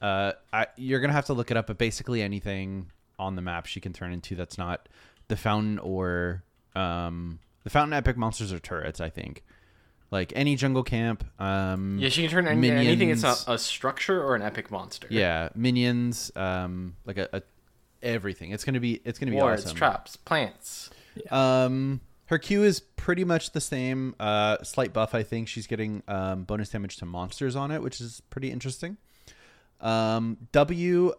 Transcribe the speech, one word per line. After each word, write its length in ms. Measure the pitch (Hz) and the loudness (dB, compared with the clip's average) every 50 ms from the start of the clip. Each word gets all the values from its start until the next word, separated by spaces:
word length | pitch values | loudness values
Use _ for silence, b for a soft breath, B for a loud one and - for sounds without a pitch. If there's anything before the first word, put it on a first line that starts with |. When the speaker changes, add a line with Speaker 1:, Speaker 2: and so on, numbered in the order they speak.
Speaker 1:
Uh, 300 | 107 101 95 98 101 98 - - _ _ - | -2 0 2 2 2 0 -2 -4 _ _ 0
I, 140 | 110 113 - - - | 0 0 0 -4 -8
you're 220 | 131 131 135 131 | -2 0 2 2
gonna 120 | 135 143 147 | 2 4 2
have 120 | 143 - | 2 2
to 80 | - 139 | 2 0
look 180 | 120 117 - | 0 0 2
it 60 | 120 113 | 2 0
up, 100 | 113 - | 0 0
but 100 | 107 - | 0 0
basically 440 | 120 113 - - - - 123 113 | 0 0 0 -2 -4 -2 0 0
anything 680 | 104 98 101 98 - 104 98 95 95 95 95 95 90 87 - _ _ _ _ - | 0 0 -2 -4 -4 -4 -4 -4 -4 -4 -6 -6 -8 -10 -14 _ _ _ _ -6
on 160 | 95 95 95 | -6 -4 -4
the 60 | 90 | -4
map 240 | 90 90 85 85 82 | -4 -4 -4 -6 -6
she 140 | - - 98 | -6 -10 -8
can 100 | - 98 87 | -8 -8 -8
turn 180 | - 90 87 87 | -6 -6 -6 -6
into 220 | 87 - - 95 | -8 -6 -8 -6
that's 220 | 87 87 - - - | -6 -6 -8 -6 -6
not 300 | 90 87 87 - - b b b b b b b b - | -4 -4 -4 -6 -8 b b b b b b b b -4
the 80 | 107 - | -4 0
fountain 400 | - 110 104 107 107 107 107 - | 0 2 2 2 2 0 -2 -2
or, 640 | - 92 95 92 92 90 87 87 87 87 87 92 - _ _ _ _ _ _ | -4 -4 -2 0 0 0 0 0 0 -2 -2 -4 -8 _ _ _ _ _ _
um, 640 | 92 95 87 85 87 87 85 85 85 87 85 82 82 - _ _ _ _ | -2 -2 0 0 -2 -4 -4 -6 -6 -8 -8 -8 -10 -14 _ _ _ _
the 60 | 107 | 0
fountain, 240 | - 147 147 151 151 | 2 2 2 4 0
epic 220 | 143 120 135 120 120 | 2 2 2 2 2
monsters, 340 | 113 113 110 - 113 95 92 | 0 0 0 -2 -4 -4 -4
or 60 | 85 | -6
turrets, 400 | - - 90 80 76 76 80 - | -6 -8 -6 -4 -4 -6 -6 -6
I 80 | 82 80 | -6 -6
think. 340 | - - - 67 - - - b b b b b b b b b b b b _ | -6 -8 -10 -10 -12 -14 -18 b b b b b b b b b b b b _
Like, 200 | 104 95 90 - - | -2 -2 -2 -2 0
any 200 | - 139 147 143 | 2 2 2 4
jungle 280 | 123 135 135 131 131 127 | 4 2 2 2 2 2
camp, 400 | - 123 113 113 117 113 - - - - - | 0 0 0 2 0 0 -2 -6 -10 -8 -6
um, 560 | 98 98 98 98 95 95 92 95 95 98 98 98 | -2 0 0 0 0 0 -2 -2 -2 -2 -2 0
Speaker 2:
Yeah, 100 | 135 131 | 0 0
she 120 | 123 170 | 0 0
can 80 | 165 156 | 0 2
turn 160 | 160 185 175 156 | 2 2 2 4
any, 220 | 151 120 127 123 | 4 4 6 6
anything 400 | - - 120 135 170 - - 165 | 6 6 6 6 6 6 6 4
that's 120 | 156 113 131 | 4 4 4
Speaker 1:
minions. 240 | 131 123 - - 123 | 4 2 2 2 0
Speaker 2:
not 80 | 117 | 0
a 20 | 110 | 0
structure 640 | - - - - - 135 139 - - - 190 180 143 | 0 -4 -4 -2 -2 -2 -2 -2 0 0 0 2 2
or 120 | 135 123 | 2 2
an 60 | 110 | 2
epic 280 | 101 104 104 113 - - | 0 -2 -4 -6 -8 -6
monster. 360 | 104 92 92 - - - - - | -6 -8 -8 -8 -12 -14 -8 -2
Speaker 1:
Yeah, 400 | 110 110 98 87 82 80 82 80 - | 2 2 4 4 2 0 -2 -4 -2
minions, 760 | 113 117 127 123 123 123 123 120 120 120 120 113 - - - - | 0 2 4 4 4 4 4 4 2 0 0 -2 -4 -8 -8 -6
um, 600 | 92 95 92 92 92 92 90 90 92 92 90 87 - - | -4 -2 -2 0 -2 -2 -4 -6 -6 -8 -8 -10 -12 -12
like, 120 | 107 95 98 | -8 -4 -4
a, 120 | 90 - - | -4 -4 -4
a, 80 | 98 - - _ _ _ _ _ _ _ _ _ _ - | -8 -8 -10 _ _ _ _ _ _ _ _ _ _ -4
everything. 480 | 120 117 113 92 101 90 - 85 85 | -2 -2 -2 -2 -4 -6 -6 -8 -8
It's 120 | 104 107 - | -8 -4 -2
gonna 140 | 143 131 123 | -2 0 0
be, 200 | 120 120 117 - - | 0 0 -2 -2 -4
it's 120 | 120 113 - | -8 -6 -4
gonna 140 | 139 131 | -2 0
be 60 | 117 139 | 2 4
Speaker 2:
Wards, 260 | 135 120 110 104 95 | 4 4 4 2 -2
Speaker 1:
awesome. 120 | 82 82 82 | -6 0 2
Speaker 2:
traps, 380 | 160 127 - - - - - - | 2 4 2 0 -6 -12 -18 -20
plants. 720 | - - 165 156 123 98 - - - - - - - - B B B B B | -4 0 0 2 2 0 -4 -10 -14 -14 -12 -12 -14 -16 B B B B B
Speaker 3:
Yeah. 480 | - - - 127 135 135 131 131 131 127 | -14 -8 -2 2 4 4 6 6 6 4
Speaker 1:
Um, 360 | 127 131 131 135 135 139 127 - - - _ _ | 4 2 0 0 0 -2 -4 -6 -12 -20 _ _
her 120 | - 165 156 | 0 0 0
Q 260 | - - 202 202 208 | 2 2 4 6 6
is 160 | 208 175 - | 6 6 4
pretty 420 | - _ _ - - - 175 175 185 | -2 _ _ -4 0 0 0 2 2
much 300 | 175 170 160 - - - | 2 2 0 0 -2 -4
the 80 | 156 | -4
same. 520 | - - 151 131 127 131 131 131 131 131 - - | -4 -2 -2 -2 0 0 -2 -2 -4 -6 -6 -4
Uh, 420 | 107 107 107 104 107 107 107 - - | -2 0 2 4 4 4 2 0 -2
slight 280 | - - - 127 95 - | -4 -2 0 0 0 2
buff, 220 | 110 110 - - | 0 0 2 0
I 80 | 113 107 | -2 -2
think. 240 | - 117 113 113 - | -2 -4 -4 -4 -6
She's 180 | - 117 104 - | -8 -10 -6 -4
getting, 360 | 117 107 110 107 107 101 - - | -4 -2 -2 -4 -4 -6 -6 -4
um, 360 | 101 95 95 95 95 95 90 | -4 -2 -2 -2 -2 -4 -4
bonus 260 | 92 107 107 104 - | -4 -4 -4 -4 -4
damage 280 | - 107 98 95 - - | -4 -6 -6 -6 -8 -10
to 80 | 92 | -10
monsters 500 | 87 87 87 90 92 - - 139 131 120 | -8 -6 -6 -6 -8 -6 -4 -4 -2 -2
on 160 | 139 139 143 | -2 -4 -4
it, 100 | 156 156 | -4 -4
which 180 | 117 131 - - | -4 -6 -6 -8
is 200 | 120 117 113 - - _ | -10 -12 -12 -16 -18 _
pretty 220 | - 139 135 131 | -10 -8 -6 -6
interesting. 460 | 123 123 131 131 127 - - 175 208 - _ b b b b b b b b b b b b b b _ | -6 -6 -6 -8 -8 -8 -10 -10 -10 -12 _ b b b b b b b b b b b b b b _
Um, 560 | - 113 113 113 113 110 113 113 113 113 113 - 117 - | -4 -2 0 2 2 2 0 0 0 -2 -4 -6 -10 2
W, 600 | - 147 147 151 175 170 175 180 180 175 180 180 - | 4 4 4 4 2 0 0 2 4 4 4 4 2